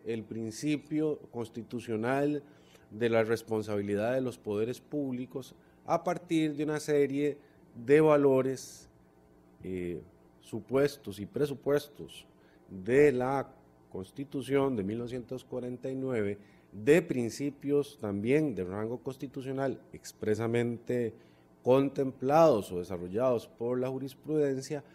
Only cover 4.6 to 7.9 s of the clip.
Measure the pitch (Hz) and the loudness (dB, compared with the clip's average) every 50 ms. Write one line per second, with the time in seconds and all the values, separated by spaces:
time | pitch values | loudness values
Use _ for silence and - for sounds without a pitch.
4.6 | 110 117 127 - - - 147 147 143 135 127 123 127 127 - 139 127 - - - | -2 -2 -4 -8 -12 -8 -6 -6 -4 -4 -4 -6 -8 -8 -10 -12 -12 -12 -18 -20
5.6 | _ _ _ _ _ - 160 170 - 180 175 170 175 - 170 160 156 156 147 143 | _ _ _ _ _ -2 -2 0 0 -2 -4 -4 -4 -2 0 0 2 0 0 -2
6.6 | 156 151 151 151 147 - 147 143 143 135 135 143 147 147 135 - - _ _ - | -2 -2 -2 -4 -2 2 4 4 4 2 2 0 0 0 -2 -4 -10 _ _ -20
7.6 | - - - 117 117 117 | -20 -20 -18 -8 2 6